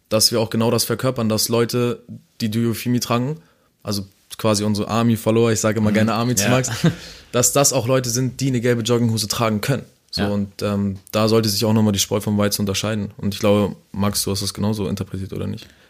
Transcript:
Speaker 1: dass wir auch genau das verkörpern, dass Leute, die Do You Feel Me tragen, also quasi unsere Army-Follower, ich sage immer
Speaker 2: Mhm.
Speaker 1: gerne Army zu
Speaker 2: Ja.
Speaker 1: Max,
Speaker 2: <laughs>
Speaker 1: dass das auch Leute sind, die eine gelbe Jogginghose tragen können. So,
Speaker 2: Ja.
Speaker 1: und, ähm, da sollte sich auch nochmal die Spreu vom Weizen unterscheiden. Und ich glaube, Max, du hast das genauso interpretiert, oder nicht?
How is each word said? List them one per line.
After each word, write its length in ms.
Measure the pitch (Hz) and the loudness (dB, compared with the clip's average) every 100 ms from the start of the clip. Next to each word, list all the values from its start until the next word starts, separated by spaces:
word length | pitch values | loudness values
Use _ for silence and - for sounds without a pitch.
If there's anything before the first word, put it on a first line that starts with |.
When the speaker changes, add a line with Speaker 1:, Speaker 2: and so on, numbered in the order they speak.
| _ | _
Speaker 1:
dass 220 | 107 101 | 4 4
wir 80 | 117 | 4
auch 100 | 110 | 0
genau 200 | 113 117 | 2 2
das 120 | 117 - | 2 0
verkörpern, 420 | 113 131 127 110 | 0 -2 0 0
dass 200 | 107 - | 0 2
Leute, 540 | 117 113 123 120 - - 110 - - | 2 2 0 0 -2 -10 -20 -20 -6
die 80 | 113 | -2
Do 80 | 113 | 0
You 140 | 117 | 0
Feel 180 | 110 123 | -2 0
Me 80 | 123 | -2
tragen, 380 | - 120 131 160 - _ _ _ | 0 -2 -2 -6 -14 _ _ _
also 220 | - 101 95 _ _ - | -8 -6 -8 _ _ -4
quasi 260 | 110 104 | 0 2
unsere 240 | 104 101 - | 0 0 0
Army-Follower, 640 | 110 117 110 110 113 117 | 0 2 2 2 2 4
ich 80 | 107 | 2
sage 180 | 110 110 | 0 2
immer 120 | 104 | 2
Speaker 2:
Mhm. 40 | 104 | 4
Speaker 1:
gerne 180 | 110 | 2
Army 220 | 110 120 110 | 2 0 0
zu 100 | 107 | 2
Speaker 2:
Ja. 60 | |
Speaker 1:
Max, 180 | 127 127 113 165 170 | 2 0 0 0 0
Speaker 2:
<laughs> 300 | - - - | -8 -20 -4
Speaker 1:
dass 200 | 120 120 | -2 0
das 200 | 139 139 | 2 2
auch 140 | 131 117 | 0 0
Leute 220 | 131 123 | 0 0
sind, 300 | 123 127 - | -2 -4 -2
die 60 | 135 | -2
eine 140 | 123 | 0
gelbe 200 | 123 117 | 0 0
Jogginghose 460 | 113 120 117 110 107 | 2 2 2 0 -2
tragen 320 | - 113 104 | -2 0 0
können. 220 | - 127 - _ _ | 0 -2 -6 _ _
So, 100 | - | -4
Speaker 2:
Ja. 40 | 101 | -2
Speaker 1:
und, 320 | 101 98 - | -2 -4 -4
ähm, 360 | 104 101 101 95 - | -2 0 -2 -4 -4
da 160 | 107 110 | 0 2
sollte 220 | 113 110 | 2 2
sich 160 | 98 110 | 0 2
auch 80 | |
nochmal 180 | 110 107 | 4 4
die 60 | 98 | 2
Spreu 220 | - 107 | -2 -2
vom 160 | 110 104 | -2 0
Weizen 240 | 104 - | 0 0
unterscheiden. 500 | 101 95 107 107 101 - | -2 -2 -4 -4 -6 -6
Und 160 | 101 | -6
ich 60 | 98 | 0
glaube, 340 | 104 104 98 - _ | 2 4 2 -4 _
Max, 320 | 98 101 - | -4 -2 -2
du 80 | 98 | -4
hast 100 | 98 | -4
das 120 | 101 | -4
genauso 340 | - 101 104 101 | -4 -4 -2 -4
interpretiert, 460 | 101 98 98 95 | -4 -6 -8 -8
oder 140 | 98 98 | -8 -6
nicht? 200 | 104 - _ | -8 -14 _